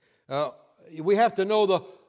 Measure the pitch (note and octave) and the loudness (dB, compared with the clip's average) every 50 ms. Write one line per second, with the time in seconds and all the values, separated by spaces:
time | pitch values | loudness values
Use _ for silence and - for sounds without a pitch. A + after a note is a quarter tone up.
0 | _ _ _ _ _ - C3+ C#3+ D3+ C3 - - _ _ _ _ - - D#3+ D#3+ | _ _ _ _ _ -8 -6 -4 -4 -6 -8 -12 _ _ _ _ -20 -18 -14 -6
1 | D#3 F#3 G3+ G#3 A#3 A3 A3 - F#3+ G3+ G#3+ G#3+ G#3 F#3+ F#3 E3 - - - - | 0 0 2 4 2 2 0 -2 -2 0 2 2 2 2 2 0 -2 -6 -18 -20
2 | _ | _